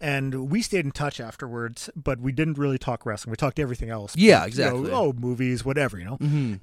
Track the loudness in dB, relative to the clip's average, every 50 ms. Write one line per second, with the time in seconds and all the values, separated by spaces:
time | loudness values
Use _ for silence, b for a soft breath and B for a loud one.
0 | -4 -2 0 0 0 -2 -4 -4 -4 0 0 0 0 0 0 0 0 -2 -2 -2
1 | -4 -4 -4 -6 -10 -12 -10 -12 -12 -10 -8 -6 -6 -6 -8 -10 -14 -14 -12 -6
2 | -2 -2 -2 -2 -2 -2 0 0 0 0 0 0 0 0 0 0 0 -2 -4 -4
3 | -4 -6 -6 -6 -6 -8 -4 -2 -2 -2 0 0 -2 -2 -2 -6 -6 -6 -6 -8
4 | -8 -6 2 6 10 10 10 10 8 2 0 0 0 2 2 0 -2 -2 0 0
5 | 0 0 0 -2 -2 -4 -2 0 0 0 0 -2 -2 -2 0 0 0 -2 -2 -6
6 | -10 -10 -8 -2 0 0 2 2 2 0 -2 -4